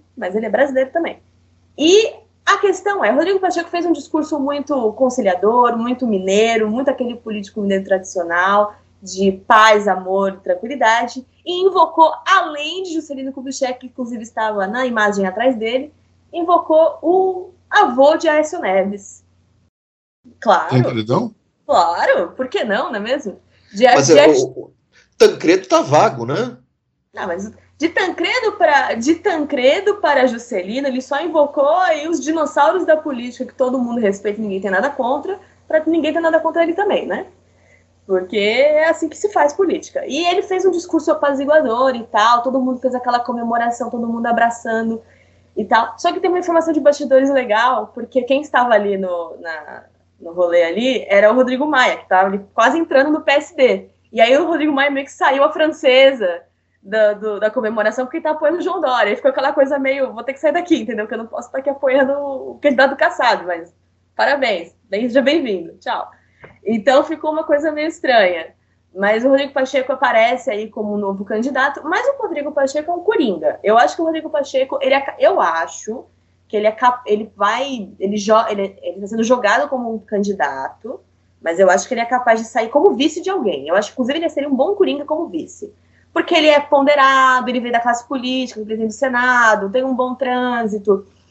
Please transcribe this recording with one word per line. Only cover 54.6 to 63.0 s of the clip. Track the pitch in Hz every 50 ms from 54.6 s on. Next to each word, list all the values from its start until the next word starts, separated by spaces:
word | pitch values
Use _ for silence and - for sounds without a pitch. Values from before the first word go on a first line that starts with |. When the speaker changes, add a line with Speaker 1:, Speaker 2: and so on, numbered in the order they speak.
| 302 311 277
Speaker 1:
Maia | 269 277 285
meio | 277 269 277
que | - -
saiu | - 359 302 269 277 277
à | 302 302
francesa | 339 311 311 302 - 311 269 254 262 269 269 277 240 202 180 170 175 - _ _ _ _ _ _ _
da, | _ 196 208 220 214 208 208
do, | 196 214 214 208 202
da | 214 214
comemoração, | 214 262 220 214 226 214 208 220 220 262 254
porque | 247 - 330
ele | -
tá | 311
apoiando | 311 311 311 294 330 349
o | -
João | 349 349 381
Dória. | 311 262 254 233 214 202
Aí | 214
ficou | - - 262 262
aquela | 254 262 285 277
coisa | 302 269 269 294 277
meio, | 269 262 269 277 262 233 208
vou | 226 233
ter | 262 262
que | -
sair | - 302 294
daqui, | 349 349 - 330 247 220
entendeu? | 226 226 208 214 220
Que | 233
eu | 226
não | 226
posso | - - - 240 -
estar | - 269
aqui | 269 285
apoiando | 269 277 - 262 254 285 269 262 277
o | 285 285 277 269 254 269 269 247 - -
candidato | 294 262 220 269 269 269
Kassab, | -